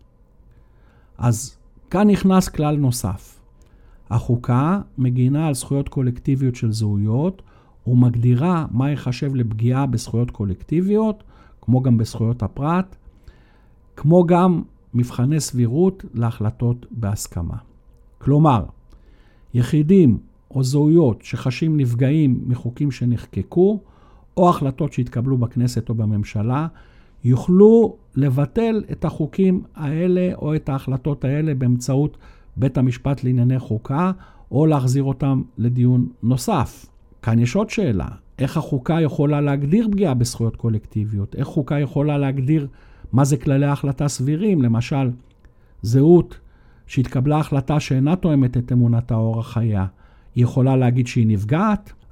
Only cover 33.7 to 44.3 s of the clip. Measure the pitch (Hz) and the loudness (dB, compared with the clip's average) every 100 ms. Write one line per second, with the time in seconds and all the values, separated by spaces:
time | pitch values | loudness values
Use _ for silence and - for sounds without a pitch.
33.7 | 110 - 139 185 185 - - - 135 160 | -6 -4 -2 -2 -4 -12 -20 -6 0 2
34.7 | 147 127 135 135 131 139 131 - - 117 | 2 2 0 0 -2 0 -2 -4 -4 -2
35.7 | 123 123 127 123 - 117 127 - 180 104 | 2 4 4 0 -2 -2 0 0 -2 -2
36.7 | - - - - - - 113 120 196 214 | -8 -20 -20 -20 -10 -2 2 2 0 -2
37.7 | - 170 98 67 - - - 135 160 - | -2 -2 -2 -4 -12 -20 -6 -4 -4 -4
38.7 | 139 - 165 151 - 147 147 143 139 143 | -4 -2 0 0 0 0 0 0 -2 0
39.7 | 202 220 196 185 123 120 - 113 - 117 | 0 2 0 0 0 -2 -2 -4 -2 -4
40.7 | 107 - 107 107 101 101 - 139 165 123 | -4 -4 -6 -4 -4 -6 -6 -4 -4 -2
41.7 | 147 139 143 147 143 139 135 131 160 139 | -2 -2 -2 -2 0 -2 -2 0 0 -2
42.7 | - - - - 127 139 143 147 135 143 | -12 -20 -20 -4 2 2 2 0 0 0
43.7 | 143 143 131 147 - 131 | -2 -4 -2 -4 -2 -4